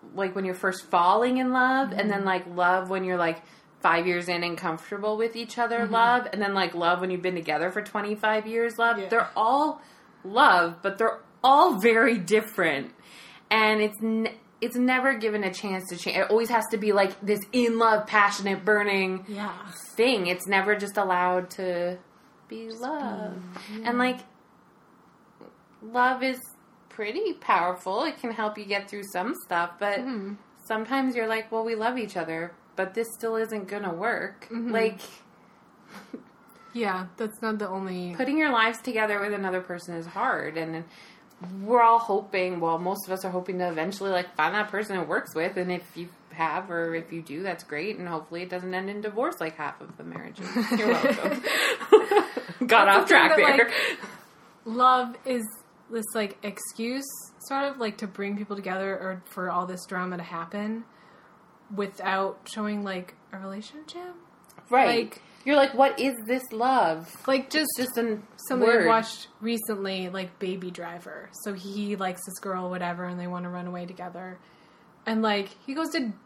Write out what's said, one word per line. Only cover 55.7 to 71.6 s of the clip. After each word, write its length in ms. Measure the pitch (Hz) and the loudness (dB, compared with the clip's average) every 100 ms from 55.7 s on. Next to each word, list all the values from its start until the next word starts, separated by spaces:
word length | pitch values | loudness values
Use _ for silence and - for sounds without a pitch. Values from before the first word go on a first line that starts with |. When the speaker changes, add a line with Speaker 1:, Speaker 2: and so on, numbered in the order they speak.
| _ _ | _ _
Speaker 2:
this, 140 | 226 214 | -8 -4
like, 240 | 226 208 202 | -4 -4 -6
excuse, 580 | 208 196 - - 226 262 277 - - - - | -10 -10 -14 -8 -6 -4 -8 -14 -18 -20 -6
sort 160 | 277 | -4
of, 140 | 277 269 | -4 -4
like, 180 | 220 214 | -6 -6
to 80 | 208 | -10
bring 300 | 190 202 202 | -8 -6 -6
people 180 | 208 | -6
together 380 | 202 196 185 196 | -8 -6 -4 -4
or 300 | 196 185 185 - | -4 -6 -8 -12
for 200 | - 185 | -8 -4
all 160 | 175 180 | -4 -4
this 180 | 180 - | -8 -8
drama 320 | 185 185 180 | -6 -6 -8
to 40 | |
happen 600 | 170 170 165 208 208 226 233 _ - - _ _ _ _ _ | -10 -10 -8 -6 -6 -6 -10 _ -20 -20 _ _ _ _ _
without 640 | 202 202 - 190 190 196 - - | -6 -6 -4 -2 0 -2 -4 -12
showing, 300 | 220 208 208 | -6 -4 -4
like, 320 | 202 185 180 - _ | -4 -6 -10 -18 _
a 60 | 196 | -14
relationship. 760 | 190 196 214 302 311 349 359 349 - _ _ - - | -12 -12 -14 -18 -16 -14 -14 -16 -20 _ _ -20 2
Speaker 1:
Right. 380 | 247 240 233 220 | 6 6 4 0
Speaker 2:
Like 120 | - - - | -8 -20 -8
Speaker 1:
You're 120 | 262 285 | 4 6
like, 160 | 269 | 6
"What 240 | 240 277 - | 6 4 6
is 160 | 262 240 214 | -2 -2 -2
this 160 | 254 254 | -2 -2
love?" 580 | 220 247 262 175 160 170 - - | -2 2 4 4 0 -6 -8 0
Speaker 2:
Like, 240 | 269 262 | 0 2
just 200 | 311 311 - | 0 0 -2
Speaker 1:
It's 80 | 247 | -2
just 80 | 240 | 0
an 240 | 233 214 - - - | -2 -2 -6 -18 -4
Speaker 2:
something 200 | 269 220 | 2 6
I 40 | 233 | 6
Speaker 1:
word. 100 | 175 | 6
Speaker 2:
watched 420 | 226 226 - - _ | 4 2 -10 -16 _
recently, 680 | 220 233 220 202 196 190 185 | -4 -4 -4 -4 -4 -4 -4
like, 280 | 190 180 - | -6 -8 -6
Baby 320 | 190 190 180 | -6 -4 -8
Driver. 600 | 175 170 170 - 156 202 - | -10 -12 -12 -14 -16 -16 -12
So 100 | 214 | -10
he 420 | 190 | -8